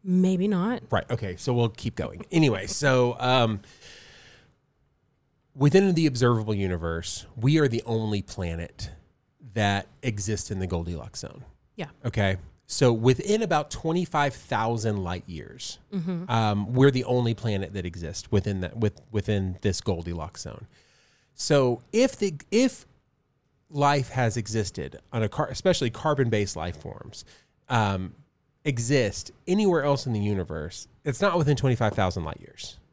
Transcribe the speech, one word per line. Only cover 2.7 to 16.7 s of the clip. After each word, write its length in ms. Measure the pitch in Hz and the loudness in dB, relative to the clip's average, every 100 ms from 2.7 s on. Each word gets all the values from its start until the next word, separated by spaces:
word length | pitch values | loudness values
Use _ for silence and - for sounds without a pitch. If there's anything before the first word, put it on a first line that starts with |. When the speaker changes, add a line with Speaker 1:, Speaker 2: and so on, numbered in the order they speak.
| - 147 131 123 120 | 0 2 4 2 0
Speaker 2:
um, 400 | 127 127 117 107 - - - - - - - - _ _ _ _ _ _ _ _ _ _ _ 135 | 2 4 4 0 -8 -20 -20 -20 -20 -20 -20 -20 _ _ _ _ _ _ _ _ _ _ _ 2
within 380 | 143 185 196 | 4 6 4
the 120 | 170 160 | 4 2
observable 480 | 123 120 117 107 | 4 2 2 0
universe, 720 | 104 95 90 82 82 82 - - - | -2 -2 -2 -2 -4 -6 -10 -10 -2
we 240 | 120 156 | 2 4
are 80 | 143 | 4
the 160 | 123 - | 0 -2
only 360 | 113 110 101 | -2 0 -2
planet 680 | 98 - 87 82 85 - - - _ _ _ _ 127 | -4 -6 -4 -4 -8 -10 -14 -14 _ _ _ _ -10
that 340 | 104 101 101 - _ | 0 2 0 -4 _
exists 500 | 127 101 95 104 - | -6 -4 -4 -4 -4
in 80 | 98 | -4
the 80 | 92 | -2
Goldilocks 520 | 90 85 82 64 - | -2 -4 -8 -10 -12
zone. 240 | - - - - _ - | -14 -14 -20 -20 _ -12
Speaker 1:
Yeah. 120 | 160 - - | -12 -6 -4
Speaker 2:
Okay. 320 | - 98 95 - _ _ | 2 2 0 -6 _ _
So 220 | - 127 | 4 4
within 480 | 117 117 131 196 214 | 6 4 4 2 2
about 300 | 220 160 156 | 2 0 0
twenty-five 600 | - 160 165 175 156 143 - | -6 -2 0 0 2 0 0
thousand 680 | - 117 113 117 110 104 | -4 0 0 0 0 -2
light 200 | 90 90 - | -2 -6 -8
years, 520 | 82 - - - - _ | -12 -12 -12 -12 -12 _
Speaker 1:
Mm-hmm. 380 | 196 165 175 185 | -6 -4 -6 -2
Speaker 2:
um, 420 | 113 107 104 104 | 0 2 0 0